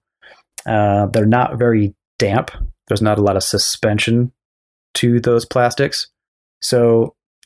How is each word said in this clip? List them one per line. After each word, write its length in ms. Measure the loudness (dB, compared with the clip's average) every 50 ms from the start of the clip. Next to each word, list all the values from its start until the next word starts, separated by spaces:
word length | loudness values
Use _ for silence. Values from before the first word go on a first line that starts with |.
| _ _ _ _ _ -20 -20 -20 _ _ _ -12 -6
Uh, 420 | -2 0 0 2 2 2 2 0
they're 180 | 0 0 0 2
not 320 | 2 2 2 0 -2 -2 0
very 340 | 0 2 2 2 0 -2 -4 _ _ _ _
damp. 340 | -4 -2 0 0 -2 -4 -4 -8 -8 -8 -10 -10 _ _
There's 140 | -6 -4 -2
not 160 | 0 0 2
a 40 | 2
lot 140 | 0 0 0
of 80 | 0 -2
suspension 880 | -2 -2 -2 -2 -4 -4 -2 -2 -2 0 0 0 0 0 0 0 -2 -6 _ _ _ _ _ _ _ _ _ _ _ -6
to 240 | -2 0 2 2 2
those 260 | 2 2 0 0 -2
plastics. 600 | -2 0 0 0 0 0 -2 -4 -2 -4 -8 -10 -12 _ _ _ _ _ _ _ _ _ _
So 540 | -6 -2 0 2 4 4 4 2 2 -2 -6 _ _ _ _ _ _